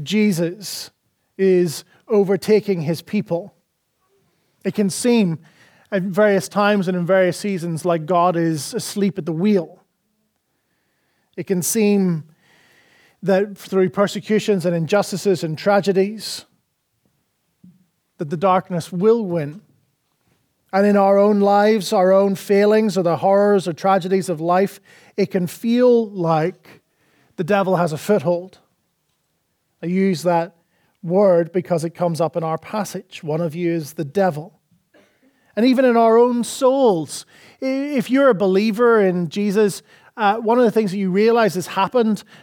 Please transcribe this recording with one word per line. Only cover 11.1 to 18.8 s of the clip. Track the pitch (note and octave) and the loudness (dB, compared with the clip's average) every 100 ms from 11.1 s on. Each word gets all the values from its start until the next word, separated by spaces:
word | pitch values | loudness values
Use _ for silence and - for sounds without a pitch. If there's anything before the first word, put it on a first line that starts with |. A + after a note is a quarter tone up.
| _ _ - | _ _ -12
It | - | -4
can | F3+ | -4
seem | - A#3 G#3 G3+ F#3 E3 - _ _ _ _ _ _ _ _ _ | -2 0 2 2 2 -2 -6 _ _ _ _ _ _ _ _ _
that | E3+ F#3+ G#3 G3 | 0 0 0 -8
through | - F#3+ F#3 | -4 0 0
persecutions | - G3+ G#3 - G#3+ - G3 E3+ | 0 -2 -2 -2 -2 0 0 0
and | |
injustices | E3+ D#3+ G#3 - F#3 G3+ F3 | -2 0 0 -2 -4 -2 -2
and | E3 D#3 | -2 -4
tragedies, | G3 G3+ G3 F#3+ G3 A3 - - - _ _ _ _ _ _ _ _ _ _ _ - _ _ _ _ - | 0 2 2 0 0 -4 -12 -14 -16 _ _ _ _ _ _ _ _ _ _ _ -20 _ _ _ _ -12
that | D#3 | -8
the | E3 | -2
darkness | G3 F#3 - F3 | 0 0 0 -6